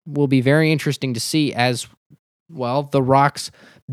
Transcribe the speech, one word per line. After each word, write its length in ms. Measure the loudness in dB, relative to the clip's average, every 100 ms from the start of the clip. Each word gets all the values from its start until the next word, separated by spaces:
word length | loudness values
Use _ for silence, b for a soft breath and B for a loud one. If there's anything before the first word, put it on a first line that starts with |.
| -8
will 220 | -2 2
be 140 | 2
very 300 | 4 2 2
interesting 420 | 0 -2 -4 -6
to 60 | -6
see 340 | -4 -2 -2
as, 340 | 0 -2 -2 -8 _ _ _ _ _ _
well, 320 | -8 -4 -2
The 200 | 0 0
Rock's 480 | 4 4 4 0 -14 b b b -12